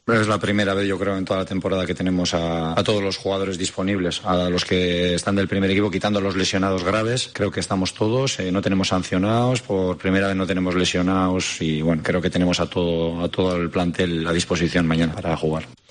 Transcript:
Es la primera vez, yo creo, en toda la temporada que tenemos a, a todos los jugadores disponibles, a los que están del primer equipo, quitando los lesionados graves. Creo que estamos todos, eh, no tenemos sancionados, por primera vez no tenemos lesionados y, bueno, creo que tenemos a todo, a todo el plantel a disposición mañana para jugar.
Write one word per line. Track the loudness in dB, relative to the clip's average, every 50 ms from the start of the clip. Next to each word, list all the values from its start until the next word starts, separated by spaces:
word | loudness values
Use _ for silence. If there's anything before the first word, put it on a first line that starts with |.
| _
Es | 0 2 2 4
la | 2 2
primera | 0 0 0 2 2 2 2 2
vez, | 2 0
yo | 0 0 0
creo, | 0 -2 -2
en | -2 -2
toda | -2 -2 -2
la | -2
temporada | -2 -2 -2 -2 0 0 0 0
que | -2 -2
tenemos | -2 0 0 2 0 0 0 0
a, | 0 0 0 0 -2 -2 -2 0 0
a | 0
todos | 2 0 0
los | 0 -2 -4
jugadores | -2 -2 -2 -2 0 -2 -2 -4
disponibles, | -4 -4 -4 -4 -2 -2 0 0 0 0 -2 -4 -4 -2
a | 0 0 2 2
los | 0 0 -2 0
que | 0 0 0 2 0 0 0 0 0 0
están | 0 0 0 0
del | 0 0
primer | 0 0 0 2 2
equipo, | 2 2 2 0
quitando | 0 0 0 0 0 0
los | 0 0 0
lesionados | 0 0 0 0 0 0 0 0 0 0
graves. | 0 0 0 0 0 0 -2 -4 -4 -4
Creo | -2 -2 -2
que | -2 -2
estamos | -4 -2 -2 -2 -2 -2 -2
todos, | -2 0 0 2 2 0 0 -2 -2
eh, | -2 0
no | 0 0
tenemos | 2 2 2 2 2 2
sancionados, | 0 -2 -2 0 0 0 2 2 2 2 2 2 0 0 -2
por | -2 0 0 2 0 0
primera | 0 0 0 2 2 2
vez | 2 0
no | 0 0
tenemos | 0 0 0 0 0 2
lesionados | 2 2 2 2 2 2 2 2 2 2 2 2 0 -2 -2 -4 -2
y, | -2 0 0 0
bueno, | 2 2 0 0 0
creo | 0 0 0
que | 0 0
tenemos | 0 2 2 2 2 0
a | -2
todo, | -2 -2 0 0 0 0 0 0 -2 -2 -2 -4
a | -2
todo | 0 0 0 0 0
el | 0 -2 -2
plantel | 0 0 0 0 0 0 0 0 0 -2 0
a | 0 0
disposición | 0 0 0 0 0 0 0 2 0 2
mañana | 2 2 2 0 0 -2
para | -4 -4 -4 -2
jugar. | -2 0 -2 -2 -2 -6 -10 -16 -20 _ -20